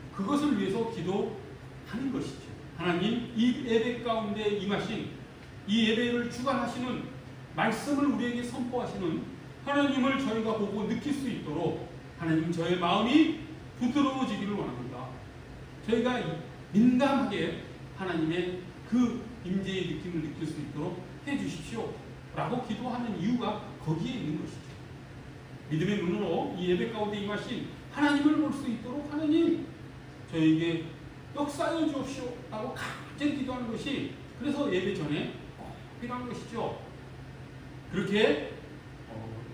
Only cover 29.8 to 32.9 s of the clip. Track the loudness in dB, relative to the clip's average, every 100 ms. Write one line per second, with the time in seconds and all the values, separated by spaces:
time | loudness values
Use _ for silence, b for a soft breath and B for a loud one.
29.8 | -14 -14 -16 -14 -4 4 6 8 4 0
30.8 | -2 -10 -14 -14 -10 -2 -2 0 0 2
31.8 | 2 2 -4 -4 -6 -8 -8 -6 -4 -4
32.8 | -6